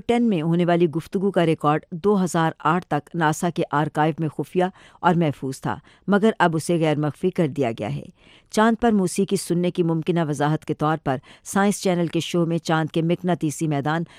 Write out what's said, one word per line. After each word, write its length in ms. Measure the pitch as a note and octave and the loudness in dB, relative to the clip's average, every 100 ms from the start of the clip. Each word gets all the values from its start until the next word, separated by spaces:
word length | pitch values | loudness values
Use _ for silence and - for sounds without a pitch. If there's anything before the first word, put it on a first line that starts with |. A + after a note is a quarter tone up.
| - | 2
ٹین 220 | A#3+ A#3 | 2 2
میں 140 | F3+ | 2
ہونے 220 | E3 F3 | 2 2
والی 260 | E3+ E3+ F3 | 2 2 2
گفتگو 400 | D#3+ - G3 G3 | 0 -6 -2 0
کا 160 | F#3 E3 | 2 2
ریکارڈ 380 | D3+ D3 D3+ - | 2 0 -2 -4
دو 340 | E3+ G3+ G3+ | -4 0 2
ہزار 280 | F3+ E3+ D#3+ - | 0 0 -2 0
آٹھ 280 | D3+ F3+ - | -2 -2 -2
تک 240 | C#3+ - | -6 -4
ناسا 360 | E3+ D#3 D#3 F3 | -2 0 0 -2
کے 120 | F3 - | -2 -2
آرکائیو 440 | C#3+ D3+ D3+ D#3 D#3 | -2 0 0 0 0
میں 100 | D#3 | -4
خفیہ 360 | - D3 F3+ F#3 - - - | -4 -4 -2 -2 -4 -20 -2
اور 140 | F3 | 0
محفوظ 460 | E3+ D#3 - C3+ C3+ | 2 0 -2 -8 -6
تھا، 180 | C3 A2 - _ - | -6 -6 -10 _ -2
مگر 220 | G3 A3 - | 2 2 2
اب 180 | F3 D#3 | 2 0
اسے 220 | - E3+ | 0 0
غیر 200 | D#3 D3 | 0 0
مخفی 320 | D3 - F#3 | -2 -2 -2
کر 160 | - D#3 | 0 -2
دیا 240 | C3+ A#2+ | 0 -4
گیا 260 | A2+ G#2+ C#3+ | -4 -6 -8
ہے۔ 60 | - - _ - _ | -12 -20 _ -20 _
چاند 320 | G#3+ A3+ A3+ | 2 2 4
پر 100 | A#3+ | 2
موسیقی 440 | G#3 F3+ - G3 G3 | 2 2 0 0 -2
سننے 340 | - F3 F3 | -2 -2 0
کی 120 | F3+ | 0
ممکنہ 380 | E3 E3 F#3 E3+ D3+ | 0 0 0 -2 -2
وضاحت 360 | C#3+ D3 D#3 | 0 0 -2
کے 100 | - | -4
طور 240 | D3+ D3+ D#3+ | -2 -2 -2
پر 120 | D3 C3 - - | -2 -4 -8 -20
سائنس 380 | - G3 G3+ - | -4 0 0 0
چینل 240 | F#3+ F3 E3+ | 0 0 0
کے 140 | E3+ | -2
شو 260 | - F3 E3 | -2 -2 0
میں 120 | E3 | -2
چاند 320 | - D#3+ D#3 | -2 -2 -2
کے 120 | E3+ | -2
مقناطیسی 640 | E3 F3 F3+ E3 D#3 - D#3+ | -2 0 -2 -2 -2 -2 -2
میدان 340 | C#3+ D3 E3 F3 | -2 -2 -4 -6